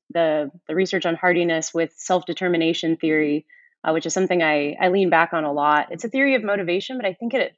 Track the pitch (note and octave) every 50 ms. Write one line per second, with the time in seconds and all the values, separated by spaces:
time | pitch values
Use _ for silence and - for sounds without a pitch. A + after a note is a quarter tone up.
0 | _ - - E3+ E3 D#3 D3+ D3+ D3 C#3 - F3 _ - D#3 F#3 F#3+ F3+ G3 F3+
1 | - E3+ E3 - - F3+ F3 F3 E3+ E3+ E3 D#3+ D#3 - - E3+ E3 - _ -
2 | - - F#3 F3+ - - E3 - F#3+ F3+ F3 E3 E3 D#3+ E3 - - D#3+ E3 -
3 | - D#3+ D#3 D#3 D3+ D3 D3 D3+ - _ _ - - _ _ _ - D#3+ D#3+ E3
4 | - A#3+ G3+ F#3+ F#3+ F3+ F#3 F3 E3 D#3 D3+ D3 C#3+ D3 D3+ - F#3 F3+ F#3 G3+
5 | F#3+ E3+ E3+ D#3+ E3+ - F3 E3 D#3 D3 C#3+ D3 C#3+ D3+ D3+ D3 - - - E3
6 | - A3+ - C4+ C#4 C#4 C4+ A#3+ G#3+ G3 G3+ G3+ F#3 E3 F3 G3 - - C4 B3+
7 | G#3+ F#3+ F3 - A#3 A#3 C4+ A#3+ F#3 - -